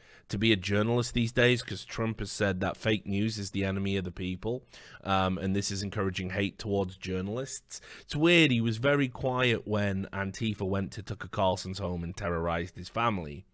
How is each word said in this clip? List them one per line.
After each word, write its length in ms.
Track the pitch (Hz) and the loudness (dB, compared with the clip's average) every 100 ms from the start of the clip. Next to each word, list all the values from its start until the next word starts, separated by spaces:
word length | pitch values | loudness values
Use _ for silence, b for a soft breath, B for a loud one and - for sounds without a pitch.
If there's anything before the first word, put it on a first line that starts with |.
| B B - | B B -6
to 80 | 98 | 2
be 140 | 113 | 4
a 60 | 98 | 4
journalist 580 | 92 101 113 120 117 | 4 2 4 2 2
these 160 | 123 117 | 0 2
days, 320 | 127 123 120 | 4 6 4
'cause 220 | - 92 | 0 -10
Trump 340 | - - 113 107 | -8 -4 -4 -4
has 140 | 101 | -6
said 260 | - 101 92 | 0 0 2
that 180 | 95 - | -2 -2
fake 300 | 113 110 98 | 0 0 0
news 320 | 98 110 107 | 0 0 -2
is 140 | 98 | -4
the 120 | 98 | -2
enemy 320 | 98 98 98 98 | 0 0 0 0
of 60 | |
the 80 | 90 | -2
people, 560 | 87 92 92 110 127 - B B B | -4 -6 -4 -4 -6 -8 B B B
um, 340 | 95 95 95 90 | 0 2 2 0
and 160 | 95 | 0
this 160 | 101 - | 0 0
is 140 | 95 | -4
encouraging 460 | 101 104 98 92 92 | -4 -2 -2 -2 -4
hate 280 | 98 101 - | -2 -4 -4
towards 380 | 107 98 92 92 | -2 -2 -2 -6
journalists. 840 | 92 92 98 120 139 - - - B B | -6 -4 -4 -6 -8 -10 -12 -16 B B
It's 160 | - 147 | -8 2
weird, 340 | 170 170 151 | 6 8 6
he 100 | 117 | 4
was 180 | 113 110 | 2 2
very 280 | 139 143 131 | 2 2 2
quiet 640 | - 135 127 127 110 104 | -2 -2 2 2 2 0
when 400 | 104 101 95 95 | 0 0 0 -4
Antifa 540 | 98 98 - 110 104 95 | -4 -6 -2 -4 -2 -2
went 240 | 98 95 | -2 -2
to 100 | - | -8
Tucker 240 | - 98 87 | -10 -10 -6
Carlson's 500 | - 95 95 90 95 | 0 2 0 -4 -6
home 240 | 90 87 | -4 -4
and 140 | 85 - | -6 -6
terrorized 600 | 92 85 85 85 87 - | -4 -2 0 -2 -4 -10
his 120 | 87 | -8
family. 560 | 120 117 98 76 73 - | -2 0 0 -6 -12 -16